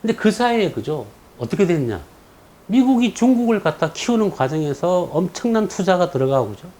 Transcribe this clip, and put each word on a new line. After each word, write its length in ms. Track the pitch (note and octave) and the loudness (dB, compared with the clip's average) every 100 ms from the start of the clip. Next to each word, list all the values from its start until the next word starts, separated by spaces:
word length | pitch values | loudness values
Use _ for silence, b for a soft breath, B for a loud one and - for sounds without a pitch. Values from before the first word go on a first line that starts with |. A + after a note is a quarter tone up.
근데 140 | A3 G#3+ | -4 0
그 160 | A3 | 0
사이에, 400 | G#3 A#3+ A#3 F#3+ | 2 0 2 0
그죠? 360 | - C#3 D3+ G#2 - - - | -2 -6 -8 -8 -20 -20 -10
어떻게 300 | A3 F#3 F#3 | -6 0 2
됐냐? 340 | E3 B2 F#2+ - - - - - - - | 2 -2 -6 -10 -20 -20 -20 -20 -20 -2
미국이 480 | A#3 B3+ B3 A#3 - | 2 4 4 2 2
중국을 460 | A#3+ A#3+ A#3 G#3+ | 2 4 2 2
갖다 300 | E3 - D#3+ | 0 0 -4
키우는 400 | - - A#3 G#3 | -2 0 2 0
과정에서 800 | - C3 D#3 D3 C#3 E3+ F3+ E3+ | 0 -2 0 -2 -2 0 0 0
엄청난 560 | D#3 F3+ - A#3+ A3+ G#3+ | -2 -2 -4 -2 0 -2
투자가 440 | - F#3+ F3+ F3 | -2 0 2 2
들어가고, 400 | B2+ C3 C3+ G#2+ | 0 0 0 -2
그죠? 160 | G2+ F3 | -8 -18